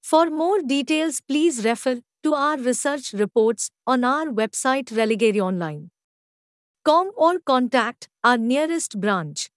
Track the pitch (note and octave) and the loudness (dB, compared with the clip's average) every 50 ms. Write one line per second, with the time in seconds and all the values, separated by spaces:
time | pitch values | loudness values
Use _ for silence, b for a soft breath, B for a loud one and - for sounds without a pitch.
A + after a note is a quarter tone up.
0 | - - - D#4 E4+ E4 D#4 D#4 D#4+ F4 G4+ G#4 D#4+ A#3+ C#4 C#4 C4+ - D#4 D#4 | -2 4 4 4 4 4 0 -2 0 0 0 0 0 0 -2 -2 0 0 0 0
1 | D#4+ E4 C4+ - _ _ C4+ D4 D#4+ E4+ C#4+ A#3 G#3 A3+ A#3 A3 - C4 B3+ A#3+ | 0 -2 -4 -6 _ _ -2 2 2 2 0 0 -2 -2 -2 0 -2 -4 -4 -4
2 | _ _ _ _ - D4+ D4+ C#4+ C#4 D4 D4+ C#4+ A#3+ B3 B3 - - C#4+ C#4+ C#4+ | _ _ _ _ -2 -2 0 0 0 0 -2 0 0 -2 -2 0 -2 -4 -4 -4
3 | B3+ - - G3 G#3 G3 _ A#3 A3 A3+ A#3 - - - _ _ _ - C4 B3+ | -8 -8 -4 -4 -4 0 _ 2 2 2 0 -2 -6 -10 _ _ _ 0 0 2
4 | B3 B3 C4+ D4+ D#4+ D#4 A#3+ G#3 A3 G#3+ - - - C4 C4 C4+ B3+ - A3+ A3 | 2 0 0 0 -2 -4 -2 -2 -4 -4 -4 -2 0 0 0 0 -2 -4 -2 0
5 | A3+ A3 A3+ G3 A#3 A3 G3+ G#3 F#3+ F#3 F#3+ F3 E3+ D#3+ D3+ D3 D3+ F3 _ _ | 0 0 2 2 2 2 2 2 0 0 -2 -4 -4 -6 -8 -10 -14 -18 _ _
6 | _ _ _ _ _ _ _ _ _ _ _ _ _ _ _ _ _ - D4+ E4+ | _ _ _ _ _ _ _ _ _ _ _ _ _ _ _ _ _ 2 4 4
7 | F#4+ F#4+ G#4 - D#4 E4 F4+ F4+ _ - C4 B3+ B3 A#3+ - B3+ A3 A3+ B3 _ | 2 0 0 2 2 4 2 2 _ 0 2 2 2 2 2 0 0 0 -6 _
8 | - _ _ _ - A#3 B3 A#3 A3+ A#3 B3+ C#4+ D#4 D#4+ E4 E4 - - - G3+ | -20 _ _ _ 2 2 2 4 2 0 0 0 0 0 -2 -4 -6 -6 -6 -4
9 | F3+ G#3 G3+ F3+ D#3+ D3+ D3 - - - _ | -2 0 0 0 -2 -6 -10 -10 -12 -12 _